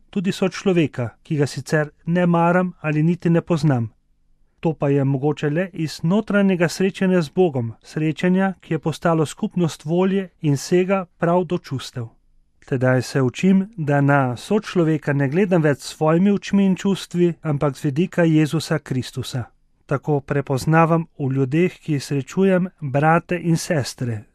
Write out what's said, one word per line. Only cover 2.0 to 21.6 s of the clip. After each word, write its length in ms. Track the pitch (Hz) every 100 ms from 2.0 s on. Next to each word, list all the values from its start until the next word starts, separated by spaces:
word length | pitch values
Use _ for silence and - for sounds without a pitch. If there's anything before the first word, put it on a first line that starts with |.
| -
ne 200 | 180 175
maram 480 | 170 170 180 185 -
ali 220 | 156 151
niti 260 | 160 175 175
ne 120 | 170
poznam. 480 | - 165 151 127 113 - _ _ _ _ _ _
To 140 | 170
pa 160 | 151 143
je 140 | 139
mogoče 460 | 139 139 147 147 151
le 200 | 151 185
iz 260 | 175 156 -
notranjega 640 | 165 208 220 202 196 180 170
srečanja 540 | - 190 - 190 180
z 80 | 151 -
Bogom, 380 | 180 131 117 -
srečanja, 720 | - 160 156 - 180 185 190 185
ki 120 | -
je 60 | 160
postalo 460 | 160 - 175 160 147
skupnost 600 | - 214 180 165 - 147
volje 440 | 170 190 196 185 _
in 160 | 156 139
sega 480 | - 180 185 196 175 _
prav 260 | 170 180
do 140 | 180 180
čustev. 500 | - 131 - 127 117 _ _ _ _ _ -
Tedaj 360 | 127 127 127
se 200 | 120 143
učim, 480 | 127 - 190 190 190 202
da 240 | 143 143
na 360 | 139 143 131 120
sočloveka 760 | - 208 - 185 160 156 -
ne 160 | 139 139
gledam 320 | 160 202 180
več 180 | 151 139
s 160 | - -
svojimi 360 | 156 165 202
očmi 340 | 196 - 196 196
in 100 | 180
čustvi, 580 | 196 185 - 170 175 165
ampak 360 | 160 143 147 131
z 60 |
vidika 400 | 151 135 190 -
Jezusa 560 | 165 156 156 160 - 156
Kristusa. 640 | - 131 - - - 127 107 _ _ _ -
Tako 320 | 135 - 143
prepoznavam 840 | - 143 - 131 - 160 160 165 165 -
v 120 | 135
ljudeh, 400 | 135 131 156